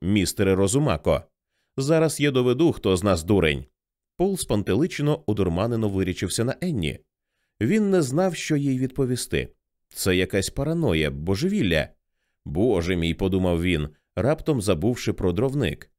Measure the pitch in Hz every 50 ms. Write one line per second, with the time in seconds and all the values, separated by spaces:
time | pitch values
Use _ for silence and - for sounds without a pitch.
0 | - 87 104 107 90 80 - - 104 95 95 92 98 98 98 139 151 139 95 76
1 | - 98 80 67 - _ _ _ _ _ _ _ _ _ - - 135 139 165 160
2 | 160 156 156 - 143 147 135 127 123 123 123 127 165 160 117 - - 104 92 90
3 | 87 101 95 82 80 90 107 95 82 78 73 67 - - _ _ _ _ _ _
4 | _ _ _ - 175 196 196 175 - - 120 104 98 - 92 107 156 185 - -
5 | 143 147 135 - - - 107 98 95 90 82 90 101 117 120 113 110 104 98 95
6 | 95 90 90 - - 90 - - 113 123 - - - 180 160 113 85 73 62 -
7 | _ _ _ _ _ _ _ _ _ _ _ - 104 120 190 220 214 202 196 185
8 | 160 123 127 156 190 190 170 - - - 151 143 143 139 131 127 131 127 - -
9 | 139 123 127 123 - - - 76 64 - - _ _ _ _ _ _ _ - -
10 | - 98 92 90 92 92 - 101 92 - - - 139 147 165 170 160 131 85 80
11 | 78 71 67 69 76 85 98 95 139 190 202 208 143 92 80 78 67 - - _
12 | _ _ _ _ _ _ _ _ - - 71 80 104 131 110 87 82 85 95 87
13 | 82 85 82 - 95 95 90 92 92 90 87 82 85 90 87 76 76 73 - _
14 | _ _ - - 92 127 156 156 - - 156 127 92 101 95 78 80 110 123 -
15 | - - - - - 92 87 87 120 139 131 147 123 78 69 - - - _